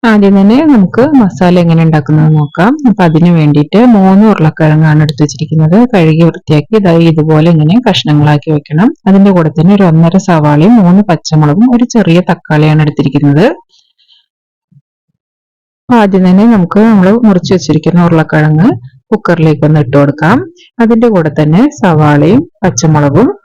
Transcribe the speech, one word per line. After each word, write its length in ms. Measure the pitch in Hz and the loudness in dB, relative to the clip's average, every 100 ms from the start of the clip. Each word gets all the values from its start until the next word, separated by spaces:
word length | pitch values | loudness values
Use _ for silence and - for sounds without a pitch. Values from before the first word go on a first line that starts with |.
ആദ്യം 360 | 233 214 196 196 | 0 2 2 2
തന്നെ 240 | 196 247 | 2 2
നമുക്ക് 360 | 320 254 180 - | 2 2 0 0
മസാല 580 | 269 285 202 - 180 180 | 0 2 0 0 0 0
എങ്ങനെ 240 | 170 165 | 0 0
ഉണ്ടാക്കുന്നത് 540 | 160 156 143 156 156 156 | 0 -2 -2 0 2 0
നോക്കാം. 400 | 143 - 190 302 269 | -2 -2 -2 0 -2
അപ്പൊ 160 | 196 | 0
അതിന് 240 | 175 151 175 | 0 2 2
വേണ്ടിയിട്ട് 560 | 170 147 147 147 190 | 2 0 0 0 2
മൂന്ന് 420 | 247 214 190 190 220 | 2 4 4 4 2
ഉരുളക്കിഴങ്ങാണ് 760 | 202 156 - 156 156 156 151 | 2 -2 -2 0 0 2 0
എടുത്ത് 200 | 151 147 | -2 -2
വെച്ചിരിക്കുന്നത്. 680 | 147 - 156 160 156 190 247 | -4 -4 -6 -2 0 0 0
കഴുകി 280 | 190 160 156 | 0 0 2
വൃത്തിയാക്കി 540 | 165 - - 151 147 220 | 0 -2 -4 -4 0 -2
ഇതാ 160 | 196 | 0
ഇതുപോലെ 580 | 165 165 160 156 156 165 | 2 0 0 0 0 2
ഇങ്ങനെ 400 | 165 151 214 247 | 0 0 0 0
കഷ്ണങ്ങളാക്കി 600 | 180 156 147 147 147 - | -4 -2 0 0 -2 -2
വെക്കണം. 440 | 151 - 151 226 339 - | -6 -4 -2 -2 -2 0
അതിന്റെ 240 | 196 196 | 2 2
കൂടെ 180 | 180 156 | 2 -2
തന്നെ 260 | 160 165 | 0 0
ഒരു 80 | 202 | 2
ഒന്നര 340 | 185 160 165 190 | 2 2 2 0
സവാളയും 600 | - 165 147 147 175 240 | 0 0 0 0 2 2
മൂന്ന് 260 | 175 185 | 2 2
പച്ചമുളകും 760 | 208 160 - 156 151 151 247 240 | 0 -4 -2 -2 0 0 0 0
ഒരു 80 | |
ചെറിയ 360 | 247 233 175 170 | 0 -2 0 0
തക്കാളിയാണ് 640 | 185 175 _ 151 151 156 | -2 -8 _ -2 0 0
എടുത്തിരിക്കുന്നത്. 640 | 151 147 147 139 143 143 226 370 _ _ _ _ _ _ _ _ _ _ _ 147 _ _ _ _ _ _ _ _ _ _ | -2 -2 -4 -2 0 0 0 -2 _ _ _ _ _ _ _ _ _ _ _ _ _ _ _ _ _ _ _ _ _ _
അപ്പൊ 180 | _ | _
ആദ്യം 360 | 240 208 190 185 | -2 0 0 2
തന്നെ 140 | 185 233 | 2 2
നമുക്ക് 320 | 220 170 202 | 0 0 0
നമ്മൾ 320 | 226 214 185 | 2 2 2
മുറിച്ച് 440 | 226 233 185 143 | 2 0 0 -2
വെച്ചിരിക്കുന്ന 520 | 180 - 156 160 170 175 | -4 -2 -2 0 0 0
ഉരുളക്കിഴങ്ങ് 640 | 165 156 156 156 156 208 359 - _ _ | 0 -2 -2 0 0 0 -2 -12 _ _
കുക്കറിലേക്ക് 520 | 214 - 170 160 147 | -6 -4 -2 -2 -2
ഒന്ന് 160 | 151 156 | 0 0
ഇട്ട് 160 | 147 143 | 0 0
കൊടുക്കാം. 560 | 139 - 156 247 370 _ _ - | -2 -2 -2 -2 -4 _ _ -4
അതിന്റെ 280 | 226 226 240 | 0 0 0
കൂടെ 200 | 202 156 | 0 -2
തന്നെ 420 | 147 151 165 285 - | -2 0 0 0 -2
സവാളയും 680 | 190 156 151 147 151 240 330 _ | -2 0 0 0 2 0 -2 _
പച്ചമുളകും 720 | 185 - 160 165 285 143 269 415 | -6 -2 -2 0 0 0 -2 -4